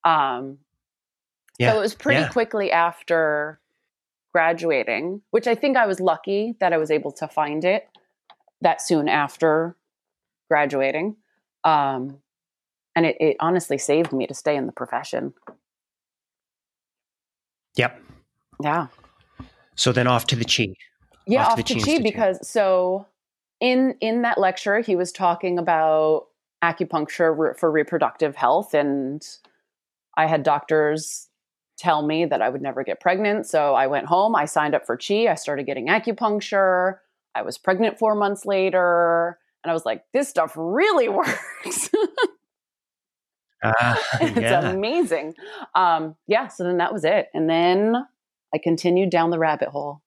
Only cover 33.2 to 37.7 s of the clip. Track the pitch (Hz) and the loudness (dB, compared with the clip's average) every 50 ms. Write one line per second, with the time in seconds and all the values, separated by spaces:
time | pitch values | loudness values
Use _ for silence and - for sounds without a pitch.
33.2 | 214 208 208 214 180 - - 160 147 147 139 123 135 135 147 135 - 139 175 180 | 0 -2 -2 -2 -4 -2 0 0 2 2 2 2 2 0 0 -4 -2 0 2 2
34.2 | 196 220 226 185 147 151 - 160 151 147 147 147 - - 117 127 - - 202 208 | 2 2 2 0 -2 0 0 0 0 0 0 -2 -2 -2 -6 -6 -2 -2 0 0
35.2 | 233 226 165 - - - 147 139 143 139 139 131 113 143 190 220 220 233 220 220 | 2 0 0 -2 -4 -6 -6 -6 -6 -6 -6 -6 -2 0 0 0 0 -2 -6 -2
36.2 | 240 214 202 208 202 - - 196 196 190 185 180 180 190 190 185 _ _ _ _ | -2 -2 -2 -2 -4 -2 0 2 2 4 2 2 0 0 -2 -6 _ _ _ _
37.2 | _ _ _ - 107 - - - _ - | _ _ _ -8 -6 -6 -10 -4 _ 0